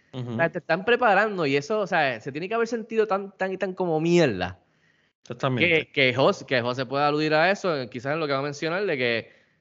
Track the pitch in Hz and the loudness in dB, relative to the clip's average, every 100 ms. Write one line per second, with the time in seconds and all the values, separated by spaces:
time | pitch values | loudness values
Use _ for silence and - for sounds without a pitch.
0 | _ 127 120 113 165 175 - 170 226 240 | _ -10 -6 0 0 -2 -2 -2 2 2
1 | 240 190 214 185 143 139 143 214 180 175 | 4 4 2 0 0 0 0 -2 0 2
2 | 139 110 143 143 185 226 226 233 220 226 | 0 -2 -8 -8 -6 -4 -2 -4 -4 -2
3 | 214 196 196 - 190 190 196 185 180 156 | 0 0 -4 -6 -4 -4 -4 -2 0 0
4 | 170 175 143 92 87 - _ _ _ _ | 4 4 4 2 -6 -8 _ _ _ _
5 | _ _ - 120 139 123 175 160 - 143 | _ _ -16 -6 -2 0 2 2 0 0
6 | 127 120 160 - 139 127 120 127 127 139 | 2 4 2 0 -2 -2 0 -4 -4 0
7 | 147 151 156 156 175 202 190 147 117 123 | 0 2 2 2 2 2 -2 -4 -6 -8
8 | 135 160 147 135 147 143 160 180 202 139 | -6 -4 -2 -2 -4 -6 -6 -4 -4 -2
9 | 123 113 - _ _ _ | 0 -2 -6 _ _ _